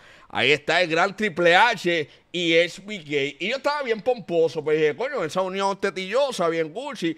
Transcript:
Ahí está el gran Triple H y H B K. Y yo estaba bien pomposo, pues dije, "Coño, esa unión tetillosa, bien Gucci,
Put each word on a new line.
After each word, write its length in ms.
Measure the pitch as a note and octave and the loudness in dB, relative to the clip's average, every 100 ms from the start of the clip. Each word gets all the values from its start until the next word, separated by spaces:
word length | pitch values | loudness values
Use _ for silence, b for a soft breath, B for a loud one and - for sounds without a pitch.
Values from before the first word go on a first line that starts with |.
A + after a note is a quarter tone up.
| B B B | B B B
Ahí 240 | G2+ B2 | 0 2
está 300 | D3 - E3+ | 2 2 0
el 80 | F3+ | 2
gran 260 | D#3+ G3 F#3+ | 2 0 0
Triple 400 | G#3+ D#3 F3 F3 | -4 2 6 6
H 540 | A#3 G#3+ F3 E3+ C#3 B _ | 6 2 -2 -2 -4 B _
y 280 | F3 E3+ E3 | -4 2 2
H 240 | F3 G3 G3 | 2 -4 -14
B 120 | G#3 | -14
K. 400 | D3 C#3+ C#3 C#3+ | -4 -2 -2 -4
Y 80 | F#3 | -6
yo 60 | C4+ | -2
estaba 280 | C#4+ D4 | -2 -4
bien 180 | C4 G#3+ | -4 -2
pomposo, 600 | B3+ B3 - E3+ E3 D#3+ | -2 -4 -2 0 2 0
pues 160 | D3 D#3 | -2 2
dije, 200 | D3+ C#3 | 2 0
"Coño, 260 | C4 C4 | -4 -4
esa 180 | D#3 F#3 | -4 -2
unión 380 | F#3+ F#3+ G3 G3 | -2 0 -2 0
tetillosa, 680 | G3 E3+ F#3 A#3 C#4 G3 E3+ | -4 -4 -2 0 0 0 -2
bien 240 | E3 D#3 | 0 -4
Gucci, 420 | F3+ C#4+ A3+ E3 | -6 -10 -6 -6